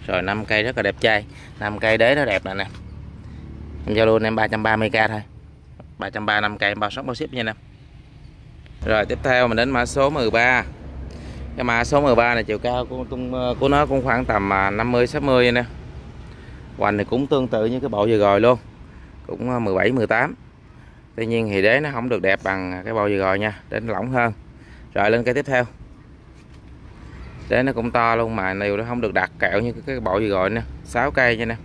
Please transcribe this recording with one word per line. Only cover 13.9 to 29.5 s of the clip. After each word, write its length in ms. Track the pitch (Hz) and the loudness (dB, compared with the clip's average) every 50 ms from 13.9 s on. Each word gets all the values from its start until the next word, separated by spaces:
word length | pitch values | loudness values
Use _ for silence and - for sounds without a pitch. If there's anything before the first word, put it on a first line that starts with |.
| 135 135 123 | 0 0 2
khoảng 200 | 131 117 120 127 | 2 0 0 2
tầm, 280 | 123 113 104 98 98 | 0 0 0 2 2
à, 180 | 98 98 98 98 | 2 2 2 2
năm 220 | 101 107 113 123 | 0 0 -2 0
mươi, 140 | 123 120 123 | 2 2 2
sáu 140 | 123 - 151 | 2 0 -2
mươi 260 | 143 139 131 127 123 | 0 2 4 4 4
anh 80 | 123 120 | 4 4
em. 100 | 123 120 117 - - - - - - - - - - - - - - - - - - - - - - | 2 0 -2 -8 -16 -16 -16 -16 -16 -16 -16 -18 -18 -18 -18 -18 -18 -18 -18 -18 -18 -18 -16 -4 0
Hoành 200 | 101 104 104 101 | 0 2 2 0
thì 60 | 101 | 0
cũng 220 | - 113 123 143 | 0 0 -2 0
tương 220 | 135 151 135 127 123 | 2 2 0 2 0
tự 180 | 123 110 107 | 0 0 0
như 140 | 113 123 127 | 0 0 -2
cái 80 | 131 135 | -4 -2
bộ 180 | 110 104 104 | 0 2 2
vừa 120 | 113 113 104 | 4 4 4
rồi 220 | 104 101 101 101 | 6 6 6 6
luôn. 180 | 110 120 127 113 - - - - - - - - - - - - - | 6 6 4 4 0 -14 -20 -20 -20 -20 -20 -20 -20 -20 -20 -18 -12
Cũng, 240 | - - 90 113 123 | -12 -10 -6 -4 -2
à, 80 | 127 120 | -2 -2
mười 160 | 113 104 95 | 0 0 2
bảy, 180 | 92 92 110 | 2 2 2
mười 140 | 127 131 110 | 2 2 2
tám. 280 | - 110 113 131 160 - - - - - - - - - - - - - - - - - | 2 2 2 2 0 -2 -10 -18 -20 -20 -20 -20 -20 -20 -20 -20 -20 -20 -20 -20 -16 -8
Tuy 120 | - 117 | -6 -4
nhiên 220 | 110 117 117 113 107 | -2 0 0 0 0
thì 140 | 101 98 | 2 4
đế 180 | 95 107 117 139 | 4 6 4 4
nó 100 | 151 147 | 2 -2
không 160 | 135 120 117 127 | -4 -4 -2 -2
được 140 | 120 98 | -2 2
đẹp 180 | 87 95 98 98 | 2 2 2 2
bằng 400 | - 95 95 95 92 90 90 92 92 | 0 -2 -2 -2 -4 -6 -6 -8 -6
cái 100 | 110 113 | -4 -2
bộ 80 | 110 | 0
vừa 160 | 104 104 104 98 | 0 2 2 2
rồi 200 | 95 95 95 98 | 2 2 2 2
nha, 220 | 104 107 101 - - - | 0 -2 -4 -6 -12 -6
đế 100 | 110 107 | -6 -6
nó 120 | 113 117 | -4 -4
lỏng 180 | 104 92 104 127 | -4 -4 -4 0
hơn. 220 | 131 123 117 117 107 - - - - - - - - - - - - | 2 2 2 2 0 -4 -14 -20 -20 -20 -20 -20 -20 -20 -20 -6 0
Rồi 160 | 98 101 107 | 2 2 4
lên 140 | 113 117 117 | 2 2 2
cây 100 | 127 123 | 0 0
tiếp 100 | 143 139 | -2 -2
theo. 180 | - 135 123 120 - - - - - - - - - - - - - - - - - - - - - - - - - - - - - - - - - - - - - | 0 2 0 0 0 -4 -18 -20 -20 -20 -20 -20 -20 -20 -20 -20 -20 -20 -20 -20 -20 -20 -20 -20 -20 -20 -20 -20 -20 -20 -18 -18 -18 -16 -16 -16 -16 -16 -16 -6 -2
Đế 140 | 107 117 | 0 0
nó 100 | 127 135 | 0 0
cũng 180 | 127 117 113 120 | -2 -2 -4 -2
to 260 | 117 123 117 117 117 | 0 0 2 2 2
luôn 200 | 113 117 113 113 | 2 0 -2 -2
mà 180 | 107 95 95 95 | -2 -2 -2 -2
nêu 220 | 98 101 101 101 | -2 -2 -2 -2
nó 80 | 101 113 117 | -2 -2 -4
không 120 | 120 123 | -4 -4
được 140 | 117 104 92 | -4 -2 0
đặt 160 | 95 92 92 - - | 0 0 -2 -2 -2
kẹo 220 | - 92 | -2 0